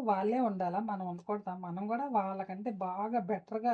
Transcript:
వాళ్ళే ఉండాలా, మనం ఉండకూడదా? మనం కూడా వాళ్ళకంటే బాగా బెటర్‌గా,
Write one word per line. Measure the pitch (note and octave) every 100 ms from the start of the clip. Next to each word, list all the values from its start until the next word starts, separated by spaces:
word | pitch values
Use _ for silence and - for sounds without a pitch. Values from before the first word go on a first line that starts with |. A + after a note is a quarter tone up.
వాళ్ళే | A#3 G3 G3+ B3
ఉండాలా, | A#3+ F#3+ F3+ F#3
మనం | A3 G3 F#3
ఉండకూడదా? | F3 - G#3 G3 F3+
మనం | F3+ F3 G#3
కూడా | A#3 C#4
వాళ్ళకంటే | A3+ F#3+ F#3+ F#3+ F#3+ A3 G3
బాగా | F#3 F3+ G#3+ A#3
బెటర్‌గా, | F#3 F#3+ - A3 A#3